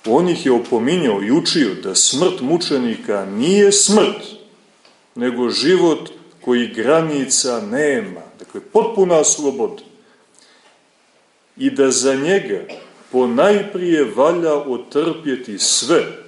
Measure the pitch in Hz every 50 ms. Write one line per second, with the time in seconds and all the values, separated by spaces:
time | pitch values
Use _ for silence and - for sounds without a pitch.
0 | - 110 117 156 180 180 165 160 - 139 123 117 120 - 127 113 113 131 175 185
1 | 160 120 101 101 101 107 131 165 - - - 170 135 101 90 87 - 98 92 -
2 | - - - 135 180 180 - - 127 131 165 175 170 - 151 131 123 117 110 -
3 | - - 104 101 95 95 98 107 127 170 196 208 202 202 196 - - - 202 214
4 | 170 - - - - - - - - _ _ _ _ _ _ _ _ _ _ _
5 | _ _ _ 120 120 127 120 123 123 117 - - 123 156 185 180 180 170 151 -
6 | - - - - - - _ _ - - 123 120 120 107 101 113 107 127 156 165
7 | 165 156 151 139 131 - - - - 131 120 113 104 101 113 139 151 147 139 120
8 | 104 92 90 85 - - - - - _ - 101 - - - 214 220 226 226 202
9 | 190 180 170 156 147 - - - 151 139 127 127 113 95 - - - - _ _
10 | _ _ _ _ _ _ _ _ _ _ _ _ _ _ _ _ _ _ _ _
11 | _ _ _ _ _ _ _ _ _ _ _ - 131 135 127 131 135 135 120 -
12 | 123 135 135 131 139 165 196 208 170 - 202 90 - - - - - - - -
13 | - _ - 127 127 120 117 127 165 202 208 202 196 - - 180 180 175 165 151
14 | 139 110 98 113 139 160 175 175 165 160 147 143 139 135 123 117 - - - 143
15 | 156 170 156 160 160 143 131 131 - 113 101 92 - - - - 113 127 170 143
16 | - - - - -